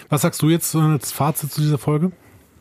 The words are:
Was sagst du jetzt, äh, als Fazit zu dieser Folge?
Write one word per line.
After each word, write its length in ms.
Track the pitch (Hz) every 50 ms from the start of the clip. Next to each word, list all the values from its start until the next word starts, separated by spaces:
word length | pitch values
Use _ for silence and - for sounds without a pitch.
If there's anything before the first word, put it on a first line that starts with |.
| - -
Was 140 | 151 143 -
sagst 200 | 170 - - 151
du 60 | 151
jetzt, 240 | 165 165 - - -
äh, 40 | 160
als 340 | 156 156 156 139 - - -
Fazit 400 | - 139 156 165 - - 139 -
zu 80 | -
dieser 180 | 151 151 151 135
Folge? 320 | - 151 151 151 170 185 - - _ - - - _ _ _ -